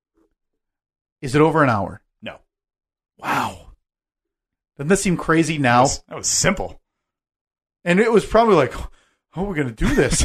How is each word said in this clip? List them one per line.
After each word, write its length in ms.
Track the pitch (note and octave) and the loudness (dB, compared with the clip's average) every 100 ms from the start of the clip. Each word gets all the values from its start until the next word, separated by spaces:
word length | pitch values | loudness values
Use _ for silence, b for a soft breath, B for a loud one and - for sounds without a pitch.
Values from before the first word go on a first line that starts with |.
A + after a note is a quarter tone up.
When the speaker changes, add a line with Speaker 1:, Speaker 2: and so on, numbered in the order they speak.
| _ _ _ _ _ _ _ _ _ _ _ _ | _ _ _ _ _ _ _ _ _ _ _ _
Speaker 1:
Is 140 | C#3 | -2
it 80 | D3 | 2
over 200 | D#3 D#3+ | 2 2
an 80 | C#3 | 0
hour? 300 | G#2+ F2 - _ _ | 0 -4 -10 _ _
Speaker 2:
No. 160 | - - _ _ _ _ _ _ _ _ | -18 -18 _ _ _ _ _ _ _ _
Speaker 1:
Wow. 540 | - - - - - - _ _ _ _ _ _ _ _ _ - | -6 -4 -6 -10 -20 -20 _ _ _ _ _ _ _ _ _ -8
Doesn't 120 | D3 | 0
this 140 | G3 | 0
seem 140 | G3 E3 | 0 -2
crazy 420 | - D#3+ D#3+ D#3 | 0 0 0 0
now? 200 | B2+ A#2+ | 2 4
Speaker 2:
That 40 | |
was, 200 | C3+ - - | 2 0 -10
that 80 | A2 | -10
was 120 | - | -6
simple. 520 | - F#2 G2+ F2 - _ _ _ _ _ _ _ _ _ _ | -2 -2 -2 -8 -14 _ _ _ _ _ _ _ _ _ _
Speaker 1:
And 160 | F3 F3+ | -2 2
it 100 | G#3+ | 4
was 120 | A3 | 2
probably 300 | - G#3+ A#3 | 2 2 4
like, 180 | E3+ B2+ - - _ _ _ _ | 4 2 -4 -16 _ _ _ _
"How 140 | D#3+ | -10
are 0 | |
we 120 | G3+ D3+ | -6 -6
gonna 160 | C3 | -6
do 220 | A2 A3 | -4 -2
this?" 300 | C#4 D3 - | 2 0 0